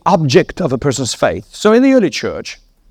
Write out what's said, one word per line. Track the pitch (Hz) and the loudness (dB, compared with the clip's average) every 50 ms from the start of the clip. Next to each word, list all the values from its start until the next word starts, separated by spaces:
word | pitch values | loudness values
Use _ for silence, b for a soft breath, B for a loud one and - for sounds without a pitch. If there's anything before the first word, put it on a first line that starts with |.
| - | 0
object | 165 190 170 156 135 120 - - - - - | 0 2 2 2 4 2 2 2 2 -6 -6
of | 139 120 | -4 -4
a | 131 | -4
person's | 120 - 147 123 135 135 113 - | -2 -2 -4 -2 -2 -4 -6 -4
faith. | - - 110 85 92 - _ - | -2 -2 -2 -2 -4 -10 _ -10
So | - - 208 220 | -2 0 2 4
in | 240 | 4
the | 262 269 262 | 4 4 4
early | 254 196 147 | 4 2 0
church, | - - - 98 76 87 - - - - _ _ _ _ _ _ | -4 -4 -6 -6 -8 -8 -12 -14 -16 -20 _ _ _ _ _ _